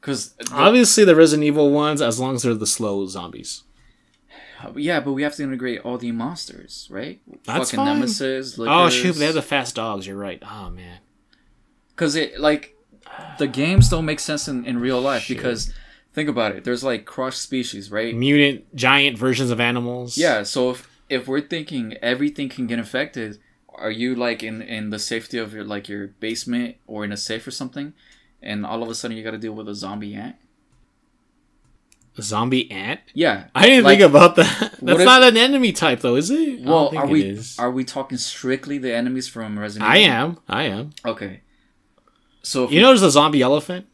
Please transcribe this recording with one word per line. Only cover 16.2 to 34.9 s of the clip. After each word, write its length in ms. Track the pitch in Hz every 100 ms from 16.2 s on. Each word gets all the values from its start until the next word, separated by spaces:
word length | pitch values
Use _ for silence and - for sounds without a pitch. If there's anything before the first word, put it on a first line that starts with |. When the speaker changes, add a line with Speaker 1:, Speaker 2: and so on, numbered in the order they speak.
| 151
Speaker 1:
about 240 | 120 110
it. 100 | -
There's, 200 | - 120
like, 220 | 131 113 -
cross 320 | - 131 -
species, 520 | - 131 120 110 98
right? 240 | 104 117
Speaker 2:
Mutant, 600 | 113 131 147 143 135 _ 139
giant 400 | 131 139 139 117
versions 340 | 131 123 131
of 100 | 117
animals. 580 | 120 120 120 123 123 131
Speaker 1:
Yeah, 240 | 165 113
so 280 | 101 - 127
if, 160 | 127 - _ _
if 180 | 131 123
we're 140 | 135
thinking 560 | 143 170 151 139 110 110
everything 480 | 120 127 147 147 139
can 160 | - 120
get 120 | 117
infected, 600 | 113 127 151 127 110 104 _ _ _
are 160 | - 110
you, 240 | 110 123
like, 280 | 123 123 113
in, 180 | 110 110
in 300 | 107 110 107
the 80 | 107
safety 400 | - 113 110 120
of 160 | 110
your, 100 | 110
like, 240 | 104 101 98
your 200 | 101 101 _
basement 560 | 110 117 - 120 120 - _
or 160 | 107
in 100 | 104
a 40 | 101
safe 300 | - 113 123
or 40 |
something, 440 | 127 127 147 147 - _ _ _ _
and 240 | - 104 104
all 160 | 113
of 80 | 117
a 40 |
sudden 220 | 113 120 110
you 80 |
gotta 140 | 110 110
deal 140 | 110
with 160 | 107 107
a 40 |
zombie 400 | 104 98 104 104
ant? 220 | 104 107 - _ _ _ _ _ _ _ _ _ _ _ _ _ _ _ _ _ -
Speaker 2:
A 40 |
zombie 480 | 107 107 120 127 -
ant? 300 | 95 101 151 _
Speaker 1:
Yeah. 300 | - 165 98 -
Speaker 2:
I 120 | - 202
didn't 180 | 262
Speaker 1:
Like, 140 | 208 196
Speaker 2:
think 100 | 185
about 260 | 143 175 -
that. 220 | 156 -
<laughs> 20 |
That's 220 | - -
Speaker 1:
what 180 | -